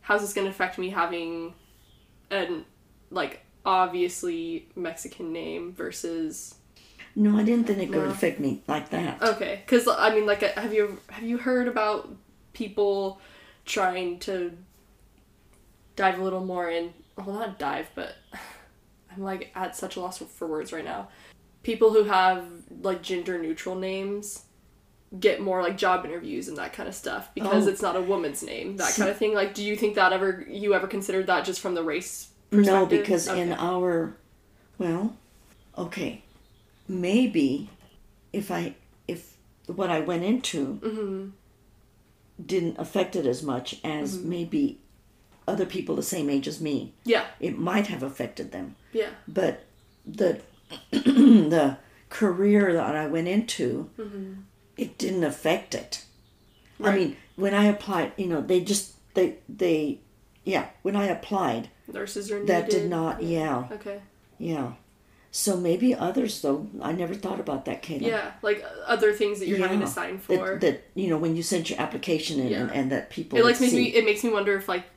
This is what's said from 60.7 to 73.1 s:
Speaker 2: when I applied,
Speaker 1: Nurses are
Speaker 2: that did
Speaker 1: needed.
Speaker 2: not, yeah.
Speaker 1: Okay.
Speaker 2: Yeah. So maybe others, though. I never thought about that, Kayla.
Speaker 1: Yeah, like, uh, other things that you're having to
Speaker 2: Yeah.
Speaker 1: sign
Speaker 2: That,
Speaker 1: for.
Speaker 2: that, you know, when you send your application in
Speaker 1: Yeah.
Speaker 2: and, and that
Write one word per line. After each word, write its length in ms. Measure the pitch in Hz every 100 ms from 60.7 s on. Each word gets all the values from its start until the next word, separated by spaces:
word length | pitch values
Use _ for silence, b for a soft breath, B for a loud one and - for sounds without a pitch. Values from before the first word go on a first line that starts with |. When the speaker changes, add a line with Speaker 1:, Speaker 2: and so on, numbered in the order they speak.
| -
Speaker 2:
when 140 | 185 202
I 100 | 202
applied, 600 | 170 - 196 165 113 - _ -
Speaker 1:
Nurses 380 | - 202 202 202
are 140 | 208 -
Speaker 2:
that 220 | 175 -
did 60 | 196
Speaker 1:
needed. 60 | 170
Speaker 2:
not, 320 | 170 160 -
yeah. 460 | 170 165 156 127 127
Speaker 1:
Okay. 280 | 208 - 101 - _ _ _
Speaker 2:
Yeah. 340 | 170 160 196 226 _ _ b b b
So 240 | - - 185
maybe 380 | 175 180 247
others, 460 | 247 170 269 233 -
though. 240 | 147 143 - -
I 80 | -
never 240 | 170 175
thought 240 | 196 190 190
about 260 | - 143 -
that, 180 | -
Kayla. 160 | - 147
Speaker 1:
Yeah, 320 | 233 220 - -
like, 220 | 208 208
uh, 40 | - - -
other 240 | 226 214
things 260 | 208 208 202
that 80 | 190
you're 120 | 196
having 200 | 185 196
to 60 |
Speaker 2:
Yeah. 60 | 185
Speaker 1:
sign 280 | - 180 190 -
Speaker 2:
That, 120 | 185
Speaker 1:
for. 180 | 190 190
Speaker 2:
that, 240 | 170 139 -
you 120 | - 160
know, 100 | 160
when 180 | 165 165
you 60 |
send 260 | 165 180 160
your 80 | -
application 600 | 156 - - 160 - 147
in 80 | 127
Speaker 1:
Yeah. 140 | 104
Speaker 2:
and, 100 | 117
and 200 | 139 131
that 180 | 135 -